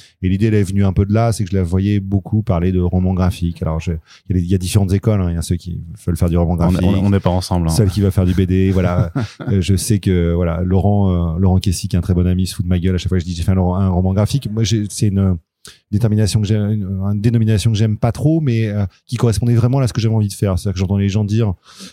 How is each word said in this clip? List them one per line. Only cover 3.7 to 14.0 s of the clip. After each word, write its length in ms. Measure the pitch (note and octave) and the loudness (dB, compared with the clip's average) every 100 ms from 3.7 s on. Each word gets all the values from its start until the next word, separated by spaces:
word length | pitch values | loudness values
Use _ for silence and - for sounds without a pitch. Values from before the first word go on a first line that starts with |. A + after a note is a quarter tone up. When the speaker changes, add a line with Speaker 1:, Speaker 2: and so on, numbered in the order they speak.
| D#2+ | -4
Speaker 1:
je, 140 | F2+ E2 - - - | -4 -6 -10 -12 -4
il 60 | F2+ | -2
y 20 | |
a 20 | |
des, 60 | F2 | 0
il 60 | |
y 20 | |
a 60 | F#2+ | 0
différentes 340 | F#2 G#2 F#2+ | 2 0 2
écoles, 260 | G2 A2 G#2 | 0 2 0
hein. 120 | F2 | 0
Il 20 | |
y 60 | E2+ | -2
a 20 | |
ceux 140 | - F2 | -4 -4
qui 260 | F2 F2 E2+ - - | -6 -10 -12 -10 -4
veulent 120 | E2 | -2
faire 120 | F2 | 0
du 80 | E2+ | 2
roman 160 | E2+ | 2
Speaker 2:
On 20 | E2+ | 2
est, 20 | |
Speaker 1:
graphique, 240 | F2 F2+ | 2 2
Speaker 2:
on 120 | F#2 G2 | 2 2
est, 40 | |
on 100 | G2+ | 2
n'est 100 | G2 | 2
pas 120 | F2+ | 2
ensemble, 360 | F2+ - F2+ D#2+ | -2 -2 -2 0
hein. 40 | |
Speaker 1:
celle 180 | D#2+ G2 | 2 2
qui 120 | G2+ | 2
va 100 | G2 | 0
faire 140 | F#2+ F2+ | 2 2
du 100 | F2 | 2
B 60 | |
D, 300 | F2+ F#2 F#2+ | 2 2 2
voilà. 400 | F#2 F2+ F2+ E2+ C#3 | 2 0 0 -2 -4
Speaker 2:
<laughs> 60 | G#2+ - - | -6 -8 -2
Speaker 1:
Euh, 120 | G2+ | 0
je 160 | F2 F#2 | 0 0
sais 220 | - G2+ | 0 0
que, 360 | G2 F2+ E2+ | 0 0 2
voilà, 280 | E2+ F2 E2 | 0 0 -2
Laurent, 720 | F2+ F#2 G2+ G2+ G2 F2 E2 | 0 2 2 2 2 2 0
euh, 60 | E2 | 0
Laurent 180 | F#2+ F#2 | 2 2
Kessy, 300 | G2 E2+ - | 0 -2 -2
qui 80 | F2+ | -2
est 40 | |
un 40 | |
très 100 | E2+ | 0
bon 140 | F2+ F2+ | 0 2
ami, 180 | F2+ F#2 | 0 -2
se 80 | |
fout 100 | - | -4
de 60 | F2 | -2
ma 80 | F2+ | 0
gueule 160 | F#2 | 0
à 60 | F2+ | -2
chaque 100 | - | -2
fois 80 | F#2 | -2
que 60 | |
je 20 | E2+ | -2
dis 80 | |
j'ai 80 | E2+ | -4
fait 100 | E2+ | 0
un, 60 | F#2 | 2
un 320 | F2+ F2+ F#2+ | 0 0 0
roman 240 | F2 | 2